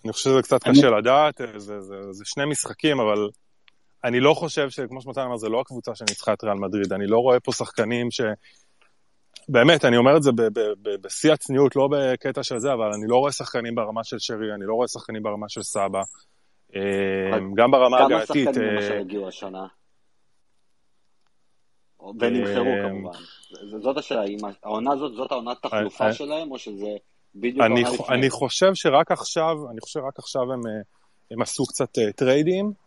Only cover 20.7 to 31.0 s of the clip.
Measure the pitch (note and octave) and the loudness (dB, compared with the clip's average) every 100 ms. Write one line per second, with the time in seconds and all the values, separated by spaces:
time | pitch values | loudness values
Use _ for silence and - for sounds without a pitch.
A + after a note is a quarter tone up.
20.7 | _ _ _ _ _ _ _ _ _ _ | _ _ _ _ _ _ _ _ _ _
21.7 | _ _ _ G2 A2+ A#2+ B2 G2+ G2+ B2+ | _ _ _ -16 -2 0 0 0 0 0
22.7 | G2+ G2 F#2+ F#2 - - - - - G2+ | 0 -2 -6 -10 -14 -20 -20 -20 -20 -14
23.7 | G#2+ A#2+ C#3+ - B2 G2+ G#2 G#2 G2 G#2+ | -4 -4 -4 -4 -4 -4 -6 -10 -12 -8
24.7 | G#2+ B2+ C#3 C#3+ A2 B2+ C3 A#2 B2 - | -4 -2 -2 -4 -8 -6 -6 -6 -8 -4
25.7 | A2 G#2 - G#2+ A2+ D3 D#3 D#3+ B2+ A2+ | -2 -2 0 0 0 -6 -6 -8 -12 -12
26.7 | G2+ G#2 G#2 _ _ _ G2+ A#2+ B2+ A2+ | -10 -10 -10 _ _ _ -6 -4 4 4
27.7 | A#2+ A#2+ B2 - B2+ C3 - C3+ - F#3 | 4 2 -2 -2 2 2 0 -4 2 2
28.7 | F#3+ E3 C#3 E3 F3 - E3+ D#3+ D#3 C3+ | 4 4 4 4 -2 -2 -2 0 -2 -8
29.7 | A2+ - D#3 C3+ - - C3+ B2+ C3 A#2 | -14 -10 -8 -8 -10 -8 -4 -4 -4 -6
30.7 | G#2+ G2+ _ | -8 -10 _